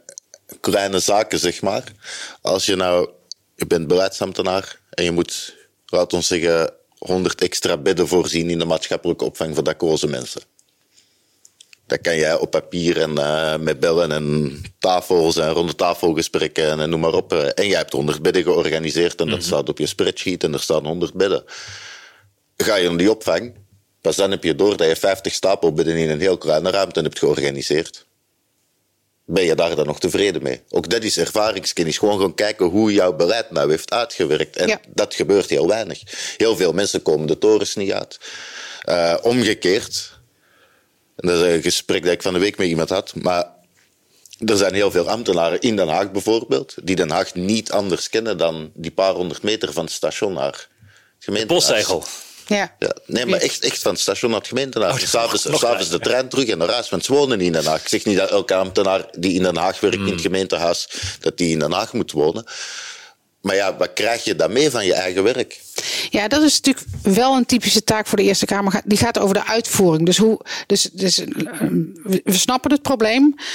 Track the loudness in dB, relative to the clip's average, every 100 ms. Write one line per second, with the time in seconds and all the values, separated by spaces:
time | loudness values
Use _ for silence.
0 | -14 -20 _ _ -20 -10 -2 0 0 0
1 | 2 2 2 0 -2 -2 -2 -4 -6 -16
2 | -16 -14 -14 -8 -2 0 0 0 2 2
3 | 0 -6 -20 -20 _ -6 0 0 2 2
4 | 2 -2 -6 -2 -2 -2 -4 -14 _ -4
5 | -2 0 -2 -4 -12 -16 _ _ -4 0
6 | 2 0 0 0 2 2 0 -4 _ -12
7 | -2 0 0 0 -2 0 -2 0 0 2
8 | 2 2 2 0 0 0 0 -2 -2 -4
9 | -2 -2 -2 -4 -4 -2 -2 0 0 0
10 | 0 -4 -8 -12 -16 _ _ _ _ _
11 | _ _ _ _ _ _ -20 _ -6 -4
12 | 0 0 2 2 0 -2 -2 -4 0 0
13 | 0 0 0 0 0 -2 -2 0 2 2
14 | 2 0 -2 -2 -2 -6 -16 -4 0 0
15 | 2 2 2 2 0 0 -2 0 0 2
16 | 0 0 -2 -2 -2 0 0 0 -2 0
17 | 2 0 0 0 0 0 0 0 0 -2
18 | -2 0 2 2 2 2 2 0 -2 0
19 | 0 0 -4 -4 -2 -2 -2 -4 -4 -2
20 | -2 -2 -4 -2 -2 -2 -2 -2 -2 -4
21 | -4 0 0 0 -4 -18 -18 -18 -18 -20
22 | -20 -20 _ _ _ -4 0 2 2 4
23 | 4 2 0 -2 -2 -16 -20 _ _ _
24 | -2 2 0 0 0 2 2 4 2 2
25 | 2 0 -2 -2 0 2 2 2 0 0
26 | 0 0 0 0 2 0 2 0 0 -2
27 | -4 0 0 2 0 -4 -2 -2 -2 -10
28 | _ _ _ _ _ _ _ _ _ _
29 | _ _ -4 0 2 2 0 0 -2 -2
30 | -2 2 0 0 -4 -6 _ -4 -2 -2
31 | -2 -2 -2 0 0 -2 -4 -2 -2 0
32 | 0 2 0 0 -2 0 0 4 4 4
33 | 4 2 2 0 -2 0 0 0 0 -2
34 | -2 -2 0 0 -2 -2 0 -2 -4 -4
35 | -2 -2 2 2 2 2 2 0 -2 -10
36 | -14 -10 -8 0 0 2 2 2 0 0
37 | 0 0 2 2 4 4 2 -4 -4 -4
38 | -6 -14 -18 -16 -16 -16 -16 -10 -2 0
39 | 2 2 2 2 2 0 2 0 0 -10
40 | -10 -16 _ _ _ _ _ _ _ _
41 | _ -6 0 4 4 4 2 -2 -2 -2
42 | 2 0 0 2 0 0 0 0 0 -2
43 | -2 -4 0 0 -2 -8 _ _ _ _
44 | _ _ -20 -8 0 2 2 2 2 2
45 | 0 -2 0 2 2 2 0 0 2 0
46 | 0 -2 0 0 2 -2 -4 -10 -4 0
47 | 0 0 -2 -2 -2 -2 -2 -2 0 -2
48 | -2 -4 -2 0 -2 -2 -10 -12 -10 0
49 | 0 0 -4 -4 -4 -4 -4 -4 -6 -4
50 | -6 -2 -4 -2 -4 -6 -16 _ -20 _
51 | _ _ -6 -4 0 0 2 2 0 -2
52 | -4 -14 -18 -14 -4 -2 -2 -4 -6 -6
53 | -6 -4 -2 0 0 -2 -4 -2 -2 -2
54 | -2 -2 -2 -4 -4 -6 -4 -2 0 0
55 | 0 0 0 -2 -2 0 2 0 0 -2
56 | 0 0 0 -2 0 0 0 -2 -2 -4
57 | 0 2 4 2 2 2 0 -2 0 -2
58 | 0 2 2 2 2 0 0 0 2 0
59 | -2 -4 0 2 0 0 -2 0 0 0
60 | -2 -2 -2 -2 -2 0 0 -2 -6 -10
61 | -10 -6 -6 -2 0 0 0 -2 -4 -4
62 | -4 0 0 0 -8 -14 -12 -14 -14 -18
63 | -20 _ _ _ -2 0 0 0 -4 -2
64 | -2 0 -2 0 0 2 2 2 2 2
65 | 0 2 2 2 -4 -10 -14 -10 -8 -6
66 | -4 -2 0 4 4 4 2 0 -2 -4
67 | 2 4 4 4 2 2 2 0 2 -2
68 | 0 2 2 2 0 0 0 0 2 2
69 | 2 2 2 0 0 -2 0 4 4 4
70 | 4 4 4 4 -2 -8 0 0 0 -2
71 | -2 0 -2 -6 -6 -4 -2 0 -2 -6
72 | -2 -2 2 0 2 0 2 2 2 2
73 | 2 6 6 4 -4